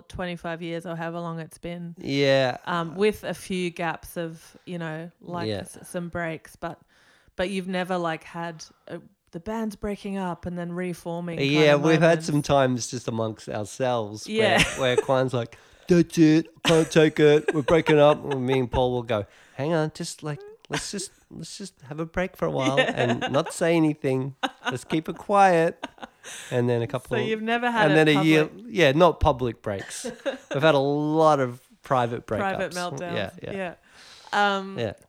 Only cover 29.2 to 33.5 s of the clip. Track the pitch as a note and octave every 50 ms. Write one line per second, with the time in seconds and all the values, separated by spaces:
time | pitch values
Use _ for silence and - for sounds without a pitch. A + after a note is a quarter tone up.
29.2 | - D#3 C#3 B2 B2+ A#2+ A2+ - - A2 G2+ F#2+ - - - - - A#3+ - -
30.2 | - C#4+ - - - _ - C#3 D3 D#3+ D3 C#3 C3+ C#3+ C#3+ D3 D3+ D3+ D#3 D#3+
31.2 | D#3+ D#3 D3+ C#3 C3 B2 A#2+ C3 _ _ _ _ - - C#3+ B2+ A#2+ A#2 A#2+ -
32.2 | - - A2 G3+ G3+ G3 F#3+ - F#3+ D#3+ F3 F3+ F3+ F3+ D3 C#3+ F3 F3 E3+ A3
33.2 | G3 - - F3+ - -